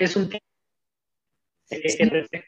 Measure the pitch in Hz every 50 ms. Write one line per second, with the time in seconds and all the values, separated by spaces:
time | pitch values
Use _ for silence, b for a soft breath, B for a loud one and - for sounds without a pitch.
0 | 185 175 - 202 190 190 202 208 _ _ _ _ _ _ _ _ _ _ _ _
1 | _ _ _ _ _ _ _ _ _ _ _ _ _ - - 151 156 160 151 -
2 | 165 - - 160 147 - - 165 -